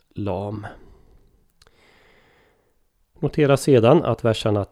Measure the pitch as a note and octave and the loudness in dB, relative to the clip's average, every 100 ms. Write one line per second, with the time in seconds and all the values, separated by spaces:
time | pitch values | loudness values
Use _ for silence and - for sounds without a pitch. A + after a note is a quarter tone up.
0 | _ - G2+ F#2 G2+ G#2 G#2 - - - | _ -10 -8 -6 -8 -12 -14 -20 -20 -20
1 | _ _ _ _ _ _ _ _ _ _ | _ _ _ _ _ _ _ _ _ _
2 | _ _ _ _ _ _ _ _ _ _ | _ _ _ _ _ _ _ _ _ _
3 | _ _ D3 - C#3+ C#3 - B2+ A2 D#3+ | _ _ -6 0 2 2 4 4 6 4
4 | - A2+ A#2 A2 A2 G#2 G2 | 2 -2 -2 -2 -2 -2 -4